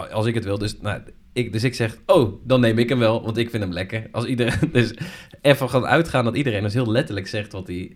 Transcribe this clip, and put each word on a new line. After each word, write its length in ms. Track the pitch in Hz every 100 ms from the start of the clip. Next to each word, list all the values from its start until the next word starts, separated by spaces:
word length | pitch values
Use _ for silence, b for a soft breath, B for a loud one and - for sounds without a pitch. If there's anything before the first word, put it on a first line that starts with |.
| -
als 140 | 104 110
ik 80 |
het 100 | 113
wil." 140 | 98 101
Dus, 220 | 104 -
nou, 200 | 104 92 - - -
ik, 180 | 123 110
dus 120 | 107
ik 100 | 127
zeg, 240 | 123 113 - -
"Oh, 360 | 185 107 - 117
dan 120 | 127
neem 160 | 117 110
ik 100 | 120
hem 100 | 127
wel, 240 | 113 113
want 140 | 107 113
ik 120 | 117
vind 140 | 110
hem 100 | 92
lekker." 340 | 85 95 113 110
Als 140 | 110 113
iedereen, 440 | 123 117 - -
<laughs> 20 |
dus 200 | 123 110 - B B B B
even 280 | 143 131 131
gaan 160 | 131 87
uitgaan 380 | 143 165 131 117
dat 100 | 131
iedereen 280 | 135 104
dus 100 | 104
heel 180 | 120 117
letterlijk 360 | 117 - 98 92
zegt 240 | 107 101
wat 160 | 98 90
hij 240 | 90 90